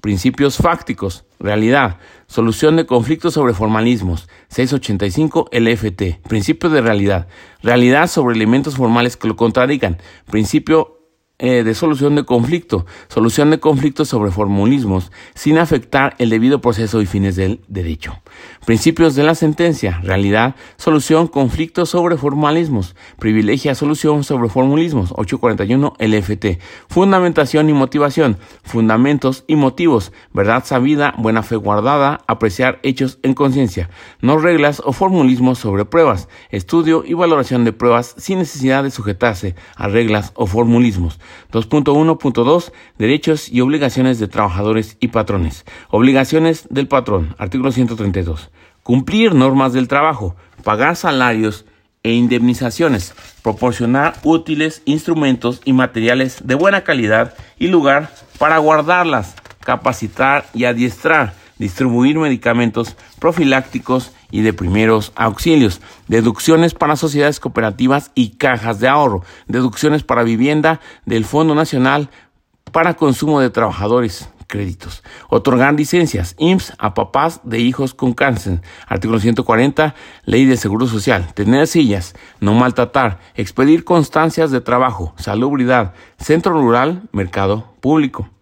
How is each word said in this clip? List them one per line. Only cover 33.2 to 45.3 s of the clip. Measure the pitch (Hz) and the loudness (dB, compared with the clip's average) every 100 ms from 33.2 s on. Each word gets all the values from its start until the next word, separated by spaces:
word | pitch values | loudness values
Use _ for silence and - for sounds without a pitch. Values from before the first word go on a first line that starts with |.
en | 135 | -4
conciencia, | 135 143 131 127 - 87 - - - | 0 0 0 -2 -2 -8 -12 -20 -4
no | 120 151 | 0 2
reglas | 160 165 147 143 | 2 2 2 0
o | - | -6
formulismos | 131 190 190 131 127 127 123 | -2 0 2 2 4 2 0
sobre | 107 98 101 | -2 -2 0
pruebas, | 165 156 98 - - - | 2 2 2 -6 -20 -10
estudio | 101 90 170 160 160 143 | -10 -2 0 2 0 0
y | |
valoración | 170 175 156 131 127 | -2 2 2 0 0
de | 117 | 0
pruebas | 110 120 120 120 - | 0 2 2 0 -12
sin | - 190 | -6 -4
necesidad | 165 143 131 135 | -4 -4 -2 0
de | 139 | -2
sujetarse | 131 104 95 120 95 95 87 - | -6 -8 -2 -2 -2 -8 -10 -16
a | - 98 | -8 -2
reglas | 107 117 107 101 | 0 0 0 -4
o | - | -6
formulismos. | 104 101 117 117 123 95 87 - - - - | -4 0 2 4 2 0 -4 -6 -20 -20 -6
Dos | 117 110 | -6 -2
punto | 151 139 | 0 2
uno | 143 160 156 | 2 2 0
punto | 143 117 | -2 0
dos, | 120 165 - - - _ | 2 2 0 -18 -20 _
derechos | 110 151 156 156 - | 0 0 0 -2 -2
y | 123 | 0
obligaciones | 127 151 139 135 131 120 | 0 0 -2 0 0 0
de | 104 | -4
trabajadores | - 104 90 104 110 110 - | -2 -2 0 0 0 -2 -6
y | 123 | -4
patrones. | 113 107 | -2 -2